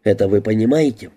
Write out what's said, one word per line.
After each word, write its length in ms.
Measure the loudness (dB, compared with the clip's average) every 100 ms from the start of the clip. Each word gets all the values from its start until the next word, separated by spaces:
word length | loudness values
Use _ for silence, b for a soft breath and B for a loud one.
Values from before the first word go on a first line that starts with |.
Это 240 | -2 0 0
вы 140 | 0
понимаете?» 680 | 0 0 0 2 0 -4 -14